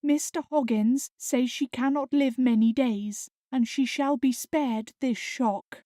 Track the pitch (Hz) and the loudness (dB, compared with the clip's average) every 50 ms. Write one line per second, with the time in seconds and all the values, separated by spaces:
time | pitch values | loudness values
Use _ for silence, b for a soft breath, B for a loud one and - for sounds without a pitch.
0 | - 285 294 294 - - - 349 294 _ 302 302 269 226 233 214 214 226 254 277 | 2 2 0 0 0 -4 -6 -8 -8 _ 0 0 2 2 2 2 4 4 2 2
1 | - - _ _ - - - 240 254 247 - - 294 240 - - 247 269 277 294 | -2 -6 _ _ -6 -2 0 0 0 0 -2 -4 -4 -4 -2 -2 0 0 0 0
2 | 277 285 - 285 277 269 233 - 254 254 233 220 220 226 226 277 269 240 220 202 | -2 0 0 2 2 2 0 2 2 4 4 4 4 4 4 2 0 0 0 -2
3 | 202 208 208 - - - _ _ _ _ - 262 233 226 - - 269 240 - - | -4 -8 -8 -10 -14 -16 _ _ _ _ 0 0 0 0 0 -2 -2 -2 0 -2
4 | 277 277 294 247 - 269 240 - - - - 311 294 254 226 220 220 - _ _ | 0 0 0 2 2 0 0 0 -6 -4 -2 -2 0 0 -2 -4 -6 -8 _ _
5 | - 262 226 - - - - - 254 220 196 202 - _ - - _ | -2 -2 -2 -2 -4 -12 -4 0 0 0 0 -2 -8 _ -20 -20 _